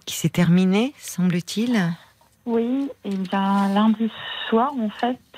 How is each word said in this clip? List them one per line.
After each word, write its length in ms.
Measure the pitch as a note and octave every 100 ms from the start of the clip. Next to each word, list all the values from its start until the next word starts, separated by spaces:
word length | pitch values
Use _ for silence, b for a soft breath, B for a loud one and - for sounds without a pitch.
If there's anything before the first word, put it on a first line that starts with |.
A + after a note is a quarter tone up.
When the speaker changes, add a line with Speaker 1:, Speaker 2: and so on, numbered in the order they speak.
Speaker 1:
qui 100 | -
s'est 140 | - D#3+
terminée, 640 | - F3 F3 F#3 G3 C4 -
semble-t-il ? 800 | - - F3+ F3 - G#3 B3 A3+ E3+ E3+ B B _ _
Speaker 2:
Oui, 440 | A#3+ A3+ A#3 C4+ C#4 -
et 100 | G3+
bien 540 | F#3+ F#3 G3 G3 G3 G3
lundi 360 | G3+ A3 G#3+ A3 - - - -
soir, 240 | A3+ C4+ C4+
en 120 | G#3+
fait, 300 | - A#3+ B3+ _